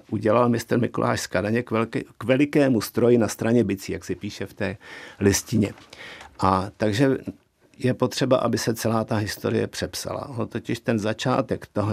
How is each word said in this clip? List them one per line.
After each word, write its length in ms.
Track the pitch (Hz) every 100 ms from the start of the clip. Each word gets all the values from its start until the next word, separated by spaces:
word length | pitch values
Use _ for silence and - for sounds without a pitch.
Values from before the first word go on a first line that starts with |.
| -
udělal 380 | 107 107 110 120
mistr 300 | 117 - 120
Mikuláš 420 | 117 - 117 117
z 60 | -
Kadaně 360 | - 101 113
k 80 | 120
velké-, 340 | 110 117 - - _
k 60 |
velikému 560 | 110 131 147 151 139 117
stroji 380 | - - 117 120
na 100 | 110
straně 360 | - 113 120
bicí, 280 | 104 98 -
jak 120 | 87
se 100 | -
píše 320 | - 104 - 98
v 80 |
té 220 | - 98 95 - - - -
listině. 520 | 104 95 - 110 104 - - - - - - -
A 320 | 95 95 92 -
takže 420 | 107 104 139 131 - - _ _ _ _
je 160 | 123
potřeba, 420 | 123 123 - 127 127
aby 220 | 117 113
se 160 | -
celá 300 | 113 113 113
ta 120 | 110 110
historie 500 | 101 - 107 110 104
přepsala. 600 | - 92 - - 98 -
Ono 180 | 117 110
totiž 340 | 113 113 120
ten 180 | - 113
začátek 680 | 104 110 135 123 110 95 -
toho 260 | - 104